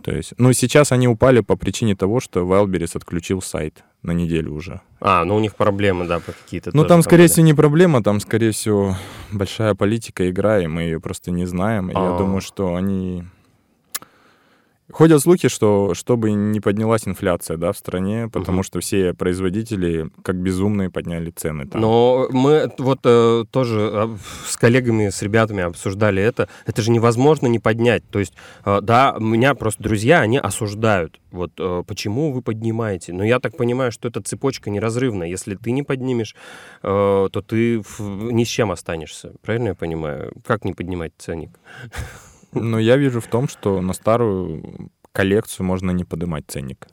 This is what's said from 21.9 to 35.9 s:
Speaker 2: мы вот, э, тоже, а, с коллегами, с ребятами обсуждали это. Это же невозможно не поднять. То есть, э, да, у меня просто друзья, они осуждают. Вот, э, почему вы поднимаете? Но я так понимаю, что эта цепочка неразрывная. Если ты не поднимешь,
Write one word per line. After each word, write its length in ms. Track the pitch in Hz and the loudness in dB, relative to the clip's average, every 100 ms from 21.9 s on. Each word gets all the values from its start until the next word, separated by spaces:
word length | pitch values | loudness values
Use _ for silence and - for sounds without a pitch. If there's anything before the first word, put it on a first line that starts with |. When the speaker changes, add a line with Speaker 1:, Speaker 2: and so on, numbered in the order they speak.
| 117 123 127 127 | 4 4 2 0
Speaker 2:
мы 420 | 131 135 151 127 - | 2 4 2 0 -2
вот, 220 | 131 131 | -2 0
э, 420 | 127 117 117 117 110 | 4 6 6 2 0
тоже, 400 | 135 120 110 107 | -2 0 0 -2
а, 240 | 107 113 104 - - - | -2 -4 -6 -14 -14 -10
с 100 | - | 2
коллегами, 520 | 117 127 123 110 104 | 4 4 2 0 0
с 140 | - | -2
ребятами 400 | 104 110 110 101 | 0 2 2 0
обсуждали 580 | 87 85 104 98 110 95 | -6 -6 -8 0 0 2
это. 260 | 107 - 104 - - | 0 0 -6 -6 -6
Это 160 | 117 | -2
же 80 | 117 | 2
невозможно 560 | 117 117 117 143 151 127 | 4 4 4 4 4 2
не 100 | 113 | 0
поднять. 460 | 113 113 120 95 - | 0 2 2 0 -2
То 80 | 101 | -4
есть, 140 | 98 - - - | -4 -8 -20 -8
э, 160 | 101 101 | 0 0
да, 320 | 104 120 135 - | 4 4 4 2
у 60 | |
меня 320 | 110 113 135 127 | 0 4 2 2
просто 260 | 110 - | -4 -4
друзья, 380 | 107 107 117 165 | -2 0 4 4
они 160 | 107 135 | 4 0
осуждают. 840 | 98 - 107 104 110 98 80 - _ | -2 -4 -6 -2 0 2 -2 -10 _
Вот, 220 | 90 87 - | -10 -8 -6
э, 260 | 90 90 87 | -4 -4 -6
почему 440 | 98 107 113 156 | -8 -6 -4 -4
вы 120 | 127 | -4
поднимаете? 680 | 120 110 113 113 113 92 - | -6 -4 -4 -2 -4 -6 -8
Но 120 | 90 | -2
я 160 | 107 123 | 0 0
так 180 | 120 - | -2 -4
понимаю, 340 | 120 123 127 | -2 0 -4
что 160 | 113 120 | -4 -8
эта 140 | 110 | -8
цепочка 480 | - - 135 - - | -8 -6 -4 -4 -6
неразрывная. 580 | 101 113 117 131 98 85 | -4 -4 -2 -2 -4 -6
Если 280 | 92 - 92 | -8 -8 -8
ты 160 | 117 | -4
не 100 | 131 | -4
поднимешь, 540 | 143 | -4